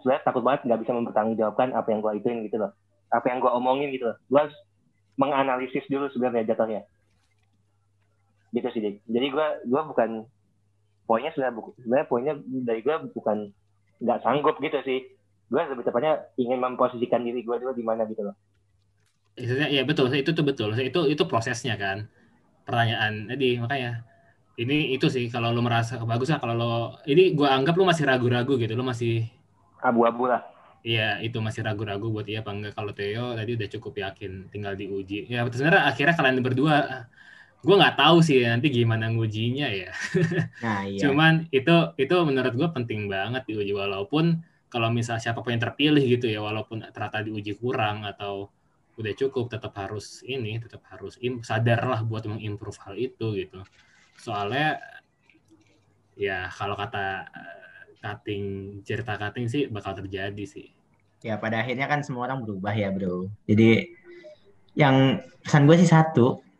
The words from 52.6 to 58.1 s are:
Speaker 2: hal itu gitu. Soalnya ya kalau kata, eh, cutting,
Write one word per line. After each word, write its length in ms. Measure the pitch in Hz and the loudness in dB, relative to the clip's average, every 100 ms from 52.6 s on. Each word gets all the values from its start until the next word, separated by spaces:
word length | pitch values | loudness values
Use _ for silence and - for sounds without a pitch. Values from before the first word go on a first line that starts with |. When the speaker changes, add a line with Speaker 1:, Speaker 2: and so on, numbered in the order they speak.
| 104 - | -12 -14
Speaker 2:
hal 160 | 101 | -12
itu 400 | 98 127 - 110 | -6 -6 -4 -4
gitu. 300 | 101 87 95 95 _ _ _ _ | -4 -6 -12 -20 _ _ _ _
Soalnya 640 | - - 104 101 131 151 - - - _ _ _ _ _ _ _ _ _ _ _ | -16 -8 -4 -2 0 -2 -2 -8 -20 _ _ _ _ _ _ _ _ _ _ _
ya 320 | - 98 92 90 | -6 -4 -4 -6
kalau 240 | - 101 101 | -6 -6 -4
kata, 500 | 101 104 98 95 - | -6 -4 -6 -6 -10
eh, 320 | - 87 - - - - _ | -18 -18 -20 -20 -20 -20 _
cutting, 460 | 107 | -12